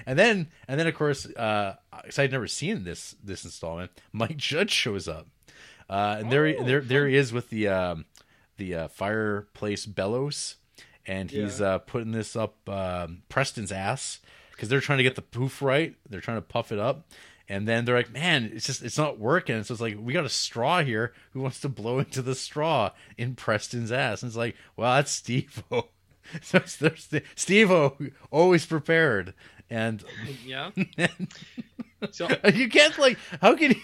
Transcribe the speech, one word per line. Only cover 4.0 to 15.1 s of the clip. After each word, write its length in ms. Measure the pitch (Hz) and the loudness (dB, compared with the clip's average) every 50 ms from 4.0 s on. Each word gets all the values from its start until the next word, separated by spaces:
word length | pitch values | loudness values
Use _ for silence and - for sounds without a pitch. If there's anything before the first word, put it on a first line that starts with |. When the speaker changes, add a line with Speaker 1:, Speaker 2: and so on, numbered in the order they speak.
| _ _ | _ _
Speaker 1:
Mike 240 | - 107 113 107 165 | -4 -4 -4 -4 -4
Judge 360 | 143 - - 135 165 202 - | -6 -4 -2 0 0 0 0
shows 360 | - - - 123 101 95 82 | 0 -2 0 -2 -4 -4 -6
up. 200 | - 78 78 82 - _ _ _ - - - - - - - - - | -6 -10 -10 -12 -18 _ _ _ -20 -20 -20 -20 -20 -20 -20 -10 -4
Uh, 280 | 95 98 104 104 104 107 | -2 0 0 0 0 -2
and 120 | 110 113 | -2 0
there 140 | 131 143 151 | 2 4 4
he, 100 | 156 156 | 2 0
Speaker 2:
Oh, 60 | - 123 | 0 0
Speaker 1:
there, 160 | 127 131 147 | 2 2 2
there 220 | 135 120 127 143 143 | 2 2 2 2 4
Speaker 2:
fun. 60 | 139 | 4
Speaker 1:
he 40 | 131 | 4
is 160 | 143 135 117 | 4 4 2
with 180 | 113 120 - - | -2 -6 -6 -4
the, 200 | 117 107 107 101 | -2 0 0 2
um, 360 | 95 92 92 90 85 82 80 _ _ - _ _ _ _ _ _ _ | 2 2 0 -2 -4 -6 -10 _ _ -20 _ _ _ _ _ _ _
the, 180 | - 98 90 87 | -10 -8 -6 -4
uh, 120 | 82 80 76 | -6 -6 -6
fireplace 960 | - - 95 101 107 110 110 107 104 101 104 _ _ - 107 107 101 - - | -6 -6 -4 -2 -2 0 0 -2 -2 -4 -6 _ _ -6 -4 -4 -4 -4 -6
bellows, 720 | 107 92 - 95 101 113 127 139 147 147 - - - - _ _ _ _ - - _ _ _ - | -8 -4 -2 -2 0 0 -2 -2 -4 -6 -8 -8 -10 -12 _ _ _ _ -20 -20 _ _ _ -10
and 260 | - 95 95 95 90 | -8 -6 -6 -6 -6
he's, 300 | - 104 104 98 95 101 | -4 -4 -4 -4 -2 0
Speaker 2:
Yeah. 60 | 101 | 0
Speaker 1:
uh, 100 | 95 95 90 | 2 0 0
putting 320 | - - - 123 113 110 | -2 -4 -6 -6 -4 -4
this 240 | 113 113 107 - - | -4 -4 -4 -4 -4
up, 320 | 117 110 104 _ _ - | -4 -4 -4 _ _ -12
um, 540 | - 101 98 95 92 90 90 87 82 87 90 _ - | -8 -6 -6 -4 -4 -4 -6 -6 -8 -12 -16 _ -6
Preston's 420 | - 131 139 - - 120 104 82 | -2 -2 -2 -2 -4 -8 -8 -8
ass, 480 | 98 95 98 104 127 139 - - - - _ - - - - - - | -6 -4 -2 -2 -2 -4 -6 -12 -12 -14 _ -20 -20 -20 -20 -20 -14
'cause 100 | - - | -10 -4
they're 140 | 104 131 139 | 0 0 0
trying 160 | - - 143 | 2 2 2
to 60 | 131 127 | 4 4
get 120 | 127 | 2